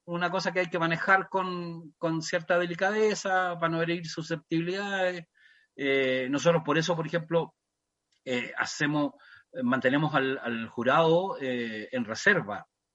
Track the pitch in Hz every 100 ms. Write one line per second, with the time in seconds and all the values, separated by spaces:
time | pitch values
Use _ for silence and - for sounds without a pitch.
0 | - 170 175 185 185 180 175 175 165 165
1 | - 190 180 190 185 180 175 165 165 -
2 | 165 160 156 180 165 175 175 170 190 214
3 | 214 190 196 185 180 170 165 165 165 175
4 | 160 - 160 165 - 165 170 190 202 196
5 | 185 180 165 _ - _ _ - 139 135
6 | 131 127 127 139 165 170 147 151 160 165
7 | 160 170 160 170 160 _ _ _ _ _
8 | _ _ - 123 117 - - - 147 151
9 | 143 - - - _ 127 123 127 127 143
10 | 156 151 135 135 120 117 110 - 120 151
11 | 165 165 190 - 135 123 117 110 107 127
12 | 107 110 - 190 101 95 - _ _